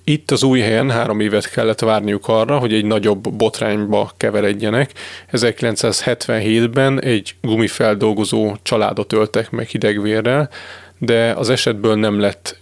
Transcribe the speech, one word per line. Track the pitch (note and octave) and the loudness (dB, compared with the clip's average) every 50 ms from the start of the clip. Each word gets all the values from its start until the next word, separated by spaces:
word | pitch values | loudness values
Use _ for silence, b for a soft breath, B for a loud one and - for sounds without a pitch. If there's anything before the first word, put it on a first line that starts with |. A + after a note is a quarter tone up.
| _ | _
Itt | - D3+ D3+ - - | -2 -2 -2 0 -2
az | C#3+ - C3+ | 0 2 2
új | C3+ C3 B2+ | 2 4 2
helyen | G#2+ A2 A2 A2+ C3 C3+ | 2 2 2 2 0 0
három | A#2 A#2 A#2 A2+ G#2+ G#2+ | 0 0 -2 -2 -2 -2
évet | G#2+ G#2+ G#2 G#2 - - | 0 0 0 -2 -2 -2
kellett | - B2 A2+ A2 A2+ - | -2 -2 0 0 0 0
várniuk | B2 A2+ A2 G#2+ G#2 G#2 G2+ G2 - - | 0 0 0 2 0 -2 -2 -2 -2 0
arra, | A2+ A2 A2+ A#2 C#3+ C#3 | 0 2 2 2 0 0
hogy | B2 A#2 G#2+ | 0 0 0
egy | A2 G#2 | 0 2
nagyobb | G#2 A2 G#2+ G2 G#2+ G#2 F#2+ A2 G#2+ | 2 0 0 2 0 0 0 -2 -6
botrányba | A2+ G#2+ A2+ G#2+ - - A2+ A2 G#2 G#2+ G#2 G#2 G#2+ G#2 G#2+ G#2 - - | -2 0 0 0 0 -2 -2 -2 -2 -2 0 0 0 0 0 -2 -4 -4
keveredjenek. | - A2 G#2 G#2 G#2 G2+ G#2 G#2 A2 G#2+ G#2+ B2 C#3+ - B B B B B B B B | -2 0 0 0 0 0 0 -2 -2 0 0 0 0 -2 B B B B B B B B
Ezerkilencszázhetvenhétben | - A#2+ A#2 A#2 G#2+ - - A#2 G#2+ - - A2+ G2+ - - C3 A#2+ - - - A#2 A2+ G2+ G#2+ A2 A#2 A#2 A#2+ A#2 C#3 C3+ C3+ C3+ C3+ | -2 0 0 0 0 0 -2 -2 -2 0 0 0 0 0 -2 -2 -2 -2 -2 -2 -2 0 0 2 2 2 2 2 2 2 2 2 2 0
egy | - C3+ A#2 G#2 F#2+ - - - | 0 0 0 0 -2 -6 -10 -6
gumifeldolgozó | - A#2+ A2 A2+ A2+ G2 - - A#2+ A2 G#2 G2+ A2 A2 G#2+ G#2+ G#2 G2 - A2+ G#2+ G#2 G2+ - | -2 0 2 2 2 0 0 0 2 2 2 2 2 0 2 0 0 0 0 0 0 0 -2 -6
családot | - - B2+ A2 G#2 G#2+ G#2+ A2 G#2 - - | -4 -2 0 0 0 0 0 -2 -4 0 0
öltek | G#2+ G#2+ G#2+ - A2+ A2 - | 0 2 2 0 -2 -4 -2
meg | - A#2 A#2 - | -6 -8 -6 -6
hidegvérrel, | - A2 A2+ G#2+ G#2 G#2 G2+ G#2+ G#2+ A2 A2 A#2 B2+ D3 D3 C#3+ B B B B B B B B B - | -4 -2 0 0 0 0 0 0 0 0 0 2 0 0 0 -2 B B B B B B B B B -6
de | C#3 A#2 A#2 A2+ A#2 A#2 | 0 2 2 2 2 2
az | A2+ - B2+ A2 | 0 0 0 0
esetből | B2+ A2+ - B2 A2+ G2+ G#2 A2+ G#2+ | 0 0 0 0 0 0 0 2 2
nem | G#2+ A2 G#2+ G#2 G#2 | 2 2 2 2 2
lett | G#2 G2+ F#2+ - - - - - | 0 0 -2 -4 -10 -14 -14 -12